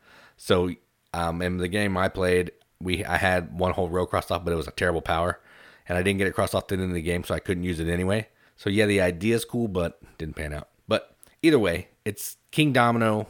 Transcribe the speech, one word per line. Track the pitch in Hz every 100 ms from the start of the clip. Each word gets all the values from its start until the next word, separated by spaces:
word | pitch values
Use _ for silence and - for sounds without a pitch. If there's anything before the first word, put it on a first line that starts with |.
| _ - - _
So, | - 95 90 85 _ _ _
um, | 85 85 85
in | 90 90
the | 90
game | 101 101 92
I | 95
played, | - 90 90 87 - _ _
we, | 87 92
I | 104 87
had | 95 92 85 85
one | 92
whole | 90 90
row | 90 90
crossed | 95 -
off, | 87 85
but |
it | 85
was | 73
a |
terrible | - 92 82
power. | 76 82 85 - _ - - - -
And | 90
I |
didn't | 90 98
get | 95
it | -
crossed | 98
off | 98 -
to | 95
the |
end | 92
of | 87
the |
game, | 82 87
so | 87
I | 80
couldn't | - 90
use | 90 82
it | 82
anyway. | 87 92 107 107 _ _ _
So | 107
yeah, | 101 107
the | 98
idea | 90 85 101 113
is |
cool, | 110 120 113
but | 92 85 - - -
didn't | 80 76
pan | 78
out. | 73 - _ -
But | 107 - _ - _
either | 160 147
way, | 95 85 - _ -
it's | 101 - - _
King | - 151
Domino | 127 120 117 113 107 107